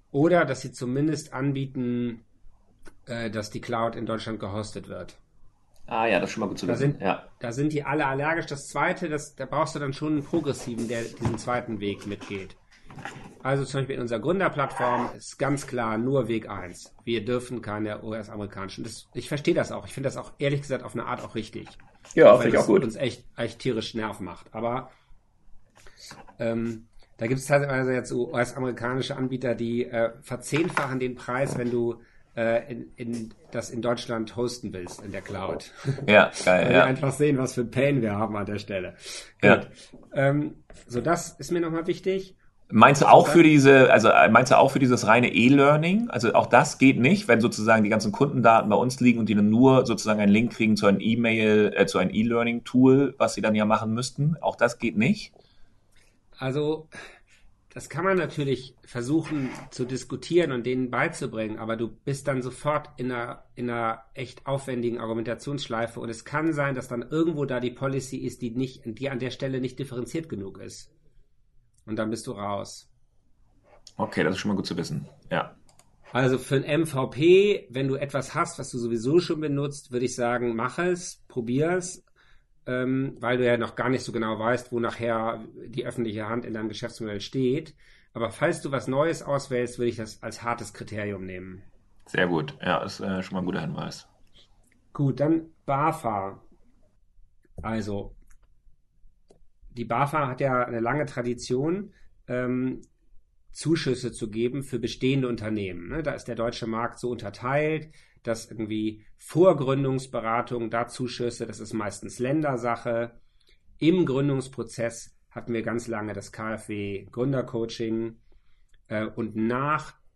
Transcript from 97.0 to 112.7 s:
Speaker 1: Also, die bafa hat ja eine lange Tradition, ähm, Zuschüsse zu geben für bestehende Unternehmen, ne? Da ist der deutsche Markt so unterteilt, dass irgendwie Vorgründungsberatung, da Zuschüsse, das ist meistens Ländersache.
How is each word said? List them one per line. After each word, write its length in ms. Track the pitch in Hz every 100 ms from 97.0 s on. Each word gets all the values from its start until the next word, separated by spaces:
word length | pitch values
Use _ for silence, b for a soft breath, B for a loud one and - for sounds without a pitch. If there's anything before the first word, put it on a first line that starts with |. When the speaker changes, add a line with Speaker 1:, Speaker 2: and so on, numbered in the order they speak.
| _ - - _ _ -
Speaker 1:
Also, 520 | 107 110 101 101 101 - - - _ _ - - _ _ - _ _ _ - _ -
die 140 | 120 104
bafa 420 | 117 143 156 131
hat 140 | 127
ja 240 | 135 127 120
eine 140 | 117
lange 260 | 117 147 151
Tradition, 880 | 131 120 120 - 127 156 196 208 b b _ -
ähm, 540 | 123 127 127 127 127 - _ _ - _ _ -
Zuschüsse 600 | - 147 160 139 127 120
zu 180 | 110 113
geben 340 | 107 120 139
für 160 | 135 120
bestehende 480 | 113 - 131 139 127
Unternehmen, 600 | 110 107 107 95 87 87
ne? 140 | 151
Da 80 | 147
ist 140 | 127 -
der 80 | 117
deutsche 320 | 117 - 113
Markt 320 | 113 117 -
so 100 | 123
unterteilt, 800 | 113 104 104 123 143 151 156 156 b b b
dass 260 | 120 113 -
irgendwie 540 | 113 107 107 107 107 b b
Vorgründungsberatung, 1500 | - 151 185 147 131 135 135 131 - 120 113 117 117 120 113
da 180 | 117 117
Zuschüsse, 580 | - 123 - 120 - 113
das 140 | 98
ist 140 | 110
meistens 460 | 110 104 - 113 -
Ländersache. 1000 | 123 156 147 123 120